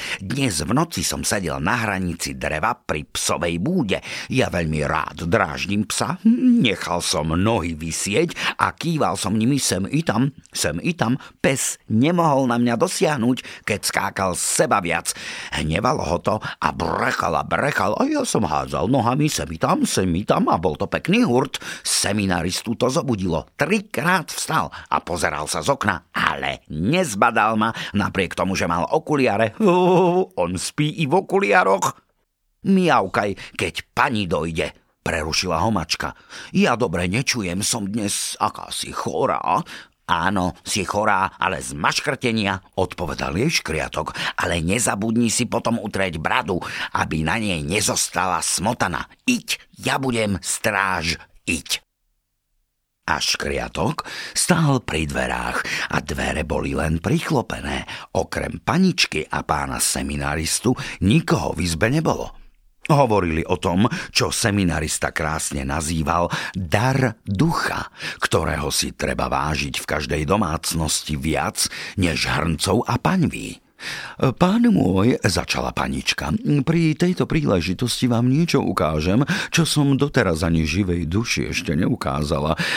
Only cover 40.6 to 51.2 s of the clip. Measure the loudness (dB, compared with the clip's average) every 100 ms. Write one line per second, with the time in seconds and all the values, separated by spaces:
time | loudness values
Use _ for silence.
40.6 | -6 -4 0 0 2 2 0 0 -2 -2
41.6 | -6 -2 0 0 -4 -2 0 0 0 -2
42.6 | -6 -4 -4 -2 -6 -4 -2 0 0 0
43.6 | -2 -4 -2 -4 -6 -6 -6 -2 -2 0
44.6 | 0 0 0 0 0 2 2 0 0 -2
45.6 | 0 -2 -4 -2 -2 -2 0 0 2 -2
46.6 | -4 -8 -4 -2 0 0 0 0 -2 -2
47.6 | -2 -2 0 -2 -2 -2 0 -2 -2 -2
48.6 | -2 0 -2 -2 -8 -6 -2 -2 -2 -8
49.6 | -8 -8 -4 -2 0 0 0 -2 -4 -4
50.6 | 0 0 0 0 -2 -6